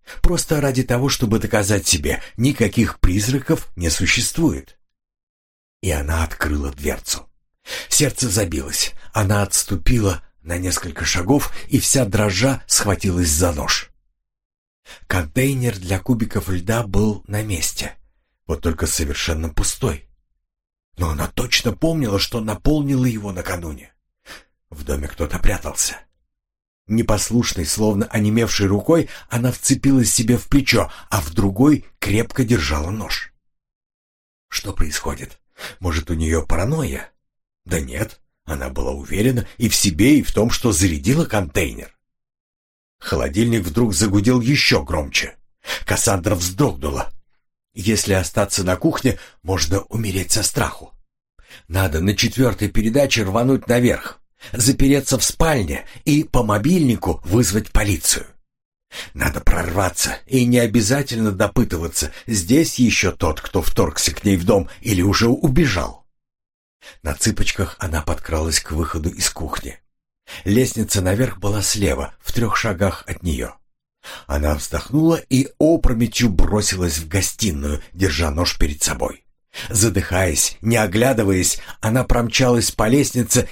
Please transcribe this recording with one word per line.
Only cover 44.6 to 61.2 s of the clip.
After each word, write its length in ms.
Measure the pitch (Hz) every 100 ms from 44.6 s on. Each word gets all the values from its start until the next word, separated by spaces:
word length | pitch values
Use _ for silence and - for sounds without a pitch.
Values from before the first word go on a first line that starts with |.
| - 120
громче. 540 | - 85 71 - - - - _ - -
Кассандра 500 | - - - 98 98
вздрогнула. 800 | 87 87 95 135 - 76 67 - - - _ _ _ _
Если 380 | 107 95 107 -
остаться 520 | 95 87 - 98 -
на 120 | 90 92
кухне, 420 | 165 - 127 101 - -
можно 380 | 92 92 - 98
умереть 500 | - 110 104 92 87
со 100 | -
страху. 500 | - 135 98 - - - _ _ _ _ - - -
Надо 320 | 87 95 80
на 160 | 95 107
четвертой 520 | 117 120 123 - 98
передаче 540 | - 107 131 139 -
рвануть 440 | 98 104 127 135 -
наверх, 520 | 120 123 - - - _ _ -
запереться 680 | 123 107 - 139 139 - 131
в 60 |
спальне 640 | - - 160 139 87 - - -
и 200 | - 147
по 180 | - 127
мобильнику 800 | 107 104 127 185 135 107 92 -
вызвать 460 | - 117 120 107 -
полицию. 560 | - 101 92 - - - - _ _ _ _ _ - -
Надо 260 | - - -
прорваться, 800 | - 85 85 87 92 - - - -
и 180 | 131
не 140 | 120 123
обязательно 720 | 117 117 104 139 139 117